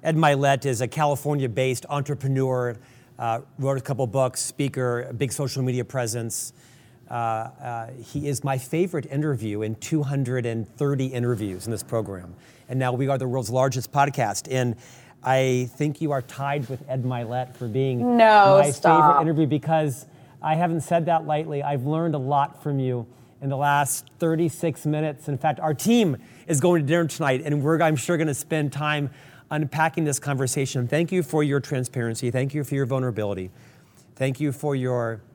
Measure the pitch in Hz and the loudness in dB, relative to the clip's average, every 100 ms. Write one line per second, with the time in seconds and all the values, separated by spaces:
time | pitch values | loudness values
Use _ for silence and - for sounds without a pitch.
0 | 156 156 156 139 139 139 143 113 123 156 | 2 4 4 4 4 2 0 -2 -2 0
1 | 147 139 147 147 131 110 131 127 - 143 | 0 0 -2 0 0 0 0 -2 -4 -6
2 | 135 143 135 135 131 127 120 110 - - | -4 -4 -2 0 0 0 -2 -6 -16 -20
3 | - - 117 117 - - 135 135 - 131 | -20 -8 -4 -4 -6 -4 -2 -2 -4 -4
4 | 127 135 127 - - - 139 - 127 120 | -2 2 0 0 -8 -4 -4 0 -2 -2
5 | 131 123 135 - 139 135 127 127 117 131 | -6 -4 -4 -2 -4 -2 -2 -2 -4 -4
6 | 120 117 113 - - - - - - - | -4 -4 -6 -8 -10 -14 -20 -20 -20 -20
7 | - 120 117 110 117 - 123 117 113 127 | -10 -4 -2 -2 -6 -12 -10 -8 -10 -14
8 | 117 143 147 127 139 135 - 165 185 170 | -10 -6 -4 -2 -2 -4 -2 -2 0 -2
9 | - 139 156 127 110 104 107 110 - 160 | -4 -2 -2 -2 -2 -2 -4 -6 -2 -2
10 | 139 139 123 127 117 113 104 - 143 139 | 0 -2 -2 -2 -2 -4 -6 -2 0 0
11 | 131 127 120 113 104 92 110 110 - 117 | -2 0 0 0 -4 -6 -6 -8 -4 -4
12 | 95 95 87 87 - - - 131 127 123 | -4 -10 -14 -18 -20 -20 -6 -2 0 0
13 | 135 135 131 131 110 127 135 131 - 143 | 0 0 0 -4 -2 2 2 0 -2 2
14 | 143 135 113 98 - 131 123 - - - | 2 2 0 -2 -2 0 0 -2 -10 -20
15 | - - 131 131 131 127 123 - 151 143 | -20 -8 0 2 4 0 -2 -2 -4 -2
16 | 160 139 123 - 139 147 120 131 139 131 | -2 -4 -6 -8 -4 -4 -4 -10 -6 -4
17 | 123 123 117 123 127 - 120 113 135 123 | -4 -4 -4 -6 -6 -8 -4 0 0 0
18 | 247 240 220 214 196 196 151 135 175 160 | 2 6 8 10 10 8 6 4 6 8
19 | 151 143 151 156 151 147 147 160 151 123 | 8 6 4 2 2 0 2 0 0 -4
20 | - - - - 156 156 175 165 - 170 | -12 -20 -20 -8 -2 0 0 0 0 0
21 | 165 165 156 151 160 143 143 143 131 160 | 2 0 0 -2 -2 -4 -2 -2 0 0
22 | 170 151 131 143 143 - 151 139 127 123 | 0 -2 0 2 0 -4 -4 0 0 -2
23 | 113 - - - 139 135 143 143 135 - | -6 -16 -20 -10 -6 0 2 2 2 -4
24 | - - 170 160 170 - 170 - 151 151 | -10 -4 0 2 0 0 -4 -2 -2 -2
25 | 156 139 - 139 156 143 156 147 202 233 | -2 -6 -6 -2 -2 -2 -2 -2 2 4
26 | 196 127 - - - 151 175 175 139 170 | 4 0 -8 -20 -4 2 4 4 4 2
27 | 160 - 147 131 151 147 139 165 165 147 | 0 -2 0 0 0 -2 0 2 2 2
28 | - 170 160 139 - 156 147 143 151 151 | 0 0 0 -2 -4 -2 -2 -4 -2 -2
29 | 143 - - - - 151 147 151 160 - | -4 -8 -20 -20 -8 -4 -4 0 0 2
30 | 156 135 143 135 131 - 135 135 120 147 | -2 -2 -2 -2 -2 -2 -2 -4 -2 0
31 | 170 185 147 156 147 143 - 135 123 127 | 0 0 0 0 2 0 -2 -4 -4 -4
32 | 117 113 123 127 135 147 143 139 127 131 | -4 -4 -2 -2 -2 -4 -4 -2 -2 0
33 | 127 107 104 95 92 - - - _ _ | -2 -2 -4 -4 -8 -14 -20 -20 _ _
34 | _ - 135 131 151 135 151 139 127 123 | _ -4 -4 -2 -4 -2 -4 -2 -2 -2
35 | 117 110 - | -2 -6 -12